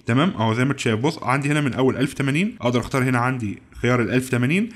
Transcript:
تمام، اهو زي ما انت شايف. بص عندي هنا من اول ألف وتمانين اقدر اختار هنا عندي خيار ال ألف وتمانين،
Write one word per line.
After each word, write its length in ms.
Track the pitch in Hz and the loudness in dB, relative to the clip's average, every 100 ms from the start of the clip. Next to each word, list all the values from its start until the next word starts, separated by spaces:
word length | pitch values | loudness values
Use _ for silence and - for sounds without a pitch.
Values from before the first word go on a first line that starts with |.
| - | 0
تمام، 240 | 123 185 | 2 2
اهو 240 | - 113 | 0 0
زي 100 | 113 | 2
ما 60 | 135 | 0
انت 100 | 131 | 0
شايف. 200 | 120 110 | -2 0
بص 220 | 143 - | 0 -2
عندي 260 | 117 139 139 | -2 -2 0
هنا 120 | 151 | 0
من 120 | 143 | 0
اول 240 | 113 131 113 | 2 2 2
ألف 160 | 135 | -2
وتمانين 440 | - 139 151 208 - | -2 -2 0 -2 -2
اقدر 200 | 123 120 | 0 0
اختار 220 | - 135 | 0 0
هنا 160 | 131 123 | 2 2
عندي 400 | 123 131 104 90 - - | 0 -2 -6 -8 -14 -4
خيار 200 | 120 123 | 2 2
ال 80 | 104 | 2
ألف 160 | 127 127 | 0 0
وتمانين، 420 | 120 123 180 226 | 0 2 0 -2